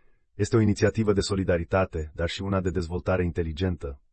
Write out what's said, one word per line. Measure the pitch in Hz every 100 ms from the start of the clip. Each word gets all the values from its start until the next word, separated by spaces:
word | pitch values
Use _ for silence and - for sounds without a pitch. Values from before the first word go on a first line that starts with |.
| _ _ _
Este | - 104 113
o |
inițiativă | 107 98 104 - 104
de | 98
solidaritate, | - 95 92 85 82 95 92 82 76
dar | - 85
și | -
una | 98 95
de | 90
dezvoltare | 85 82 87 98 92
inteligentă, | 87 85 80 76 95 90 - 71 _